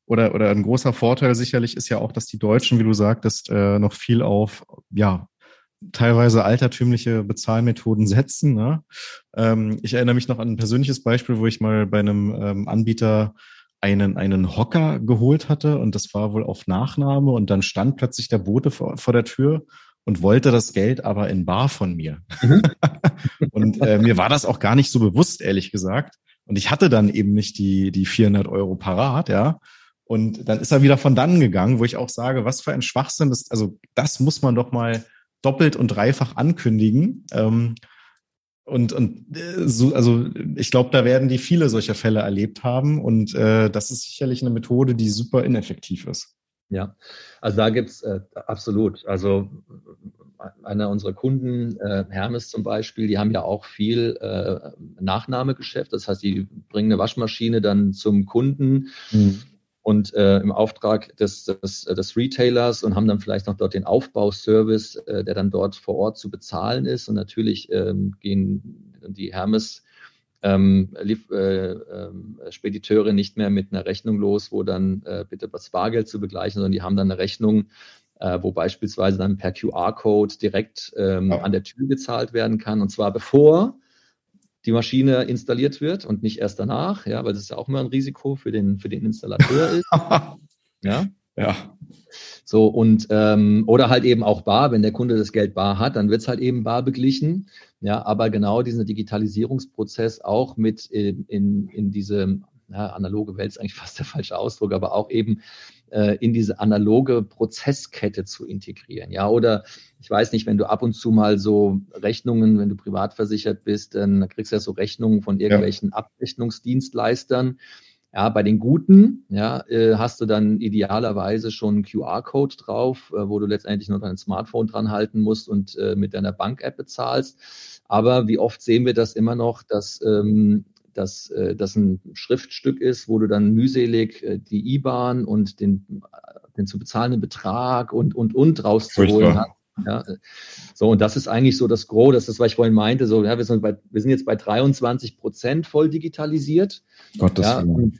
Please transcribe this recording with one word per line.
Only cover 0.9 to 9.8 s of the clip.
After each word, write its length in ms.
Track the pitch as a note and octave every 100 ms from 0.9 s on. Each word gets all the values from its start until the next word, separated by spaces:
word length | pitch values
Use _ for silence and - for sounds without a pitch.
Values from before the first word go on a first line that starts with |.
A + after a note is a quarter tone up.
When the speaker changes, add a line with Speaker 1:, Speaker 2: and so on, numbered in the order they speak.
Speaker 1:
Vorteil 420 | - A#2 B2 C3+ A#2+
sicherlich 420 | B2 B2+ A#2 -
ist 100 | -
ja 100 | A2
auch, 120 | G#2+
dass 140 | - -
die 140 | A2
Deutschen, 400 | G#2+ A2 - A#2+
wie 40 |
du 100 | A2
sagtest, 560 | G#2+ G#2 A2+ - - -
äh, 300 | G#2 G2+ G2+
noch 140 | G#2
viel 280 | - - A#2+
auf, 440 | - G2+ G#2+ - - - -
ja, 380 | F#2+ G#2 F2+ - _ _ _ _ _ -
teilweise 520 | - A#2 A#2 A#2 A2+
altertümliche 800 | G2 A#2+ B2+ - B2 A#2 A#2 A2+
Bezahlmethoden 840 | G2+ G#2+ - A2+ A#2 A2+ - G#2+ G#2+
setzen, 460 | G2+ D3 - D3
ne? 300 | A2+ A2+ D#3 - - - - _ -
Ähm, 440 | A2+ A2 G#2+ G#2+